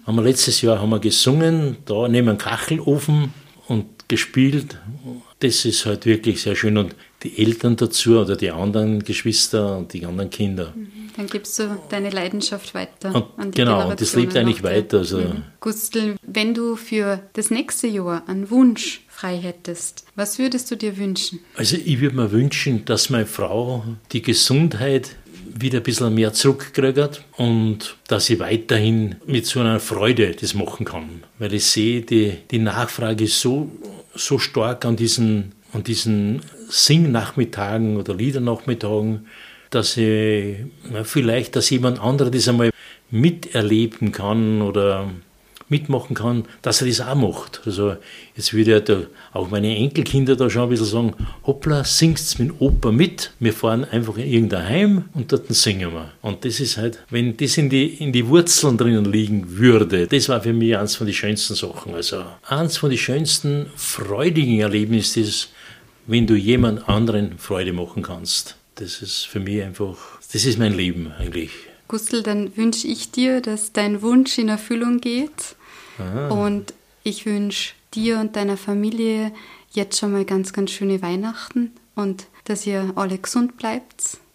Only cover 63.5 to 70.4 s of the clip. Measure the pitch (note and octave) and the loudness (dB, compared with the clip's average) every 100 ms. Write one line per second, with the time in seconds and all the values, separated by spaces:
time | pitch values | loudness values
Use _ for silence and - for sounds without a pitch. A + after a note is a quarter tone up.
63.5 | C#3+ D3 - - - G2+ G#2 E3+ D#3+ C3 | -2 -4 -8 -8 -6 -6 -2 0 2 2
64.5 | G#2+ G#2+ G#2+ G#2+ A2+ - A#2 G#2 - - | 2 2 0 2 2 2 0 0 -2 -6
65.5 | - - - _ _ - A#2 A2+ G#2+ G2+ | -12 -20 -20 _ _ 0 2 4 4 4
66.5 | B2 A#2+ G#2+ - G#2 A2+ G#2 G2 E2+ - | 4 2 0 0 2 2 0 -2 -6 -6
67.5 | F#2+ F#2 F2 F2 G#2+ F2+ F2 F2 - - | -4 -2 -4 -6 -8 -8 -10 -6 -6 -6
68.5 | - _ - F#2+ - G2 - - G#2 F#2+ | -16 _ -16 -12 -12 -8 -8 -6 -6 -4
69.5 | G#2 G2 F2+ G2 F2 - - - A2 | -4 -6 -8 -8 -8 -18 -20 -8 -2